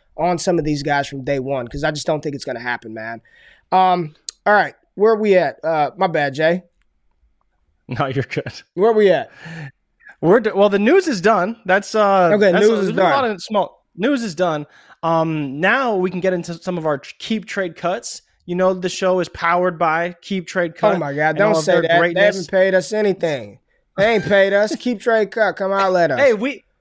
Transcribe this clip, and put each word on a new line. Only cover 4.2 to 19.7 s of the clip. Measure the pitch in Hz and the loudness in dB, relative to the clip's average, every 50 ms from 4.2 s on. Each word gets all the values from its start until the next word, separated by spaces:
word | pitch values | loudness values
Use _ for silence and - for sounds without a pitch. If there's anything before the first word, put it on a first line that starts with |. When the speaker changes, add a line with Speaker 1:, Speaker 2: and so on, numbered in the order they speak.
| _ - - _ - | _ -20 -16 _ 0
Speaker 1:
all | 202 | 2
right, | 208 202 165 135 - _ _ _ _ | 2 2 2 0 -4 _ _ _ _
where | 185 202 226 | 0 2 2
are | 226 208 | 2 2
we | 214 208 190 | 2 2 4
at? | 180 160 135 - - - | 4 2 0 -2 -4 -4
Uh, | 160 165 151 147 131 - | -2 0 0 0 -2 -2
my | 170 190 180 | -2 -2 -2
bad, | 160 156 147 139 131 | 0 -2 -2 -2 -2
Jay. | 143 156 165 175 185 - _ _ _ _ _ _ _ _ _ _ _ _ _ _ _ _ _ _ _ _ _ _ _ _ - | 0 0 0 0 -2 -4 _ _ _ _ _ _ _ _ _ _ _ _ _ _ _ _ _ _ _ _ _ _ _ _ -10
Speaker 2:
No, | 123 110 147 | -6 -6 -4
you're | 135 127 139 | -4 -4 -4
good. | 123 - - 151 - 127 - - - _ - | -6 -6 -6 -8 -8 -8 -12 -18 -20 _ -4
Speaker 1:
Where | 175 202 233 | 0 2 2
are | 220 | 4
we | 214 208 190 | 4 4 4
at? | 170 139 - - _ - - 165 165 165 147 135 - _ _ _ _ _ _ - - _ | 4 2 -2 -6 _ -20 -20 -18 -16 -14 -16 -16 -18 _ _ _ _ _ _ -20 -8 _
Speaker 2:
We're | 156 165 202 262 | 2 4 4 4
d-, | 220 220 160 | 4 2 2
well, | 196 202 202 | 2 2 4
the | 202 196 | 4 2
news | 202 240 349 392 370 330 | 2 4 4 4 2 0
is | 240 180 | -2 0
done. | 165 214 226 185 175 214 226 - - | 2 2 2 2 0 -2 -4 -6 -2
That's, | 185 185 202 202 - - | 0 0 0 0 -2 0
uh, | 214 208 202 196 190 180 165 208 | 0 2 4 4 4 4 4 4
Speaker 1:
Okay, | 202 214 190 | 4 4 4
Speaker 2:
that's | 175 190 202 | 4 4 4
Speaker 1:
news | 220 | 4
Speaker 2:
a, | 226 | 4
Speaker 1:
is | 208 | 2
Speaker 2:
there's | 196 180 | 0 0
been | 160 185 | 0 2
a | 190 180 | 2 2
Speaker 1:
done. | 277 277 | 2 2
Speaker 2:
lot | 254 226 | 0 -2
of | 208 175 | -4 -6
small, | - - 214 202 165 - - _ _ _ _ | -6 -4 -2 -2 -2 -2 -6 _ _ _ _
news | 170 202 277 285 247 | -4 -2 0 0 -2
is | 233 202 151 | -2 -4 -4
done. | 175 180 170 156 151 143 - _ _ _ - - _ | -2 -2 -2 -2 -4 -6 -10 _ _ _ -20 -12 _
Um, | - 165 165 160 160 165 160 151 143 135 131 147 | -2 0 0 0 0 0 -2 -4 -4 -6 -4 -2
now | 175 196 233 269 269 240 214 | 0 0 0 0 0 0 0
we | 185 180 190 | 0 -2 -2
can | 180 180 | -2 -2
get | 180 185 | -2 -2
into | 180 175 170 175 170 | -2 -2 -4 -8 -12
some | 165 - 185 180 170 | -10 -8 -8 -6 -4
of | 156 | -2
our | 156 147 139 | -4 -4 -4
tr-, | - - - - | -6 -12 -20 -12
Keep | - - 220 214 180 | -8 -6 -6 -6 -6
Trade | - - 202 190 175 160 | -6 -6 -6 -6 -6 -6
Cuts. | - - 170 190 240 - - - - - _ _ _ _ | -6 -6 -4 -4 -6 -8 -12 -14 -16 -18 _ _ _ _
You | 175 175 | -6 -2
know, | 180 185 185 190 | 0 0 0 0
the | 185 185 180 | 0 -4 -6
show | - - 190 185 185 185 | -4 -2 -2 0 0 0
is | 170 - | -2 -4
powered | - - 170 170 175 180 180 185 | -6 -4 -2 0 0 2 0 -2